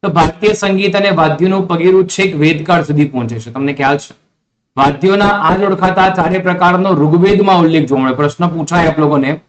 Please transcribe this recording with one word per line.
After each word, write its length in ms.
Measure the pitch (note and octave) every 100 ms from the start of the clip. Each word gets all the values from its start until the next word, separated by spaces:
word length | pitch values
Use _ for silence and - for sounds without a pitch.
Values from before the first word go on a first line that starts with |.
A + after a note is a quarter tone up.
તો 100 | G3 D#3
ભારતીય 420 | E3 - G#3+ G#3
સંગીત 360 | G3 F#3+ G3 G3
અને 100 | G3+ E3
વાદ્યોનું 420 | D#3 D#3 F3+ F#3+ F#3
પગેરું 420 | E3+ F3 F#3+ F#3
છેક 160 | - F#3+ D#3+
વેદકાળ 380 | D3+ D#3 D3+ E3+ D3
સુધી 220 | D3+ D3
પહોંચે 220 | B2+ A#2 A#2
છે. 80 | A2+
તમને 180 | B2 C#3 C#3
ખ્યાલ 200 | C3+ C#3+
છે? 80 | - - _ _ _ _ _ -
વાદ્યોના 560 | C#3 C#3+ F#3 G3+ G3+ G3+ D#3+
આ 100 | F#3
જ 80 | G3+
ઓળખાતા 420 | F#3 F#3+ F#3 F#3+ F#3
ચારે 200 | E3 F3+ F3+
પ્રકારનો 440 | F3 F3 F3+ F#3+ E3+
ઋગ્વેદમાં 560 | D3+ E3+ F#3+ G3+ G3 F#3
ઉલ્લેખ 220 | D#3+ D#3+ C3+
જોવા 160 | C3+
મળે. 120 | C3 B2+
પ્રશ્ન 240 | D3 - F3
પૂછાય 380 | D#3+ D#3 F3 D#3+
આપ 60 | D3+
લોકોને 280 | D3 D3 C3+ D#3